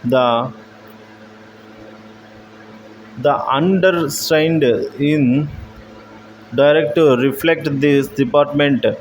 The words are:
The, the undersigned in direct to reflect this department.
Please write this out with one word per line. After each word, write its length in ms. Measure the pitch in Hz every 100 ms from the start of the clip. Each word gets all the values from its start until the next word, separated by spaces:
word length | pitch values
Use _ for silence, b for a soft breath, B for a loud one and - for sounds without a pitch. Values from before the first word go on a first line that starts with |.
The, 500 | 123 127 123 117 127 - - - - - - - - - - - 110 110 107 110 107 107 110 110 - - - - - - - -
the 140 | 135 - -
undersigned 1160 | 135 170 190 185 175 151 143 - 160 156 160
in 840 | 135 113 - 127 143 151 131 131 147 - - - - - - - - - -
direct 400 | 120 143 151 156 170
to 200 | 156 123
reflect 640 | 135 135 160 165 147 139
this 260 | 147 139 135
department. 760 | - 131 147 143 143 143 131 110 -